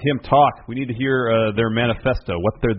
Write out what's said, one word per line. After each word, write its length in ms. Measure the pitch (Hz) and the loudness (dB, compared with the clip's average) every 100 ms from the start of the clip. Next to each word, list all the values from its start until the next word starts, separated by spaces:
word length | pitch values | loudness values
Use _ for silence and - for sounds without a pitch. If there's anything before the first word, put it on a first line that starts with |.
him 160 | 139 135 | -2 -2
talk. 480 | - 139 139 - - | 2 4 4 2 -10
We 60 | 123 | -8
need 100 | 131 | -6
to 20 | |
hear, 380 | 117 135 131 117 | -4 -2 0 2
uh, 200 | 113 110 104 | 2 2 0
their 140 | 113 | 0
manifesto, 680 | 113 120 107 107 - - 87 | 0 -2 -2 -2 -2 -4 -4
what 160 | 101 - | -2 -2
they're 160 | 120 | -2